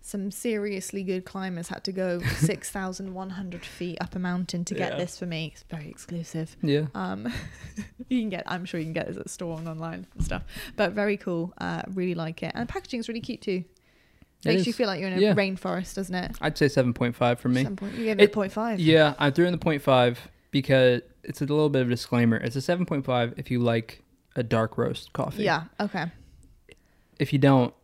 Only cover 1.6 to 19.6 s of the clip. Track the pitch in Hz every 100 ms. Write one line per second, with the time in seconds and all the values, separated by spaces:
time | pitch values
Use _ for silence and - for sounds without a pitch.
1.6 | 170 - - 185 185 175 - - 156 214
2.6 | - 202 190 185 196 185 190 185 190 175
3.6 | - - 180 165 175 185 180 180 180 175
4.6 | 175 160 175 - 175 - 175 165 156 -
5.6 | - 165 151 - - 170 165 165 160 -
6.6 | 160 143 151 - 185 190 240 240 - -
7.6 | - - 196 - 247 254 220 185 - 175
8.6 | 180 170 160 160 - - - - 175 160
9.6 | 165 160 165 175 185 - 170 180 - -
10.6 | - - 202 208 208 202 - 170 170 -
11.6 | - 165 - 190 180 170 160 165 - -
12.6 | - 392 - 240 226 233 - 226 - 185
13.6 | 175 _ _ _ _ _ _ _ - 175
14.6 | 190 233 233 180 190 185 208 202 196 190
15.6 | 185 180 185 - 185 185 175 - 156 156
16.6 | 147 143 123 117 123 120 123 120 127 123
17.6 | 135 196 202 233 226 208 208 214 196 214
18.6 | 226 208 156 160 151 139 143 139 180 175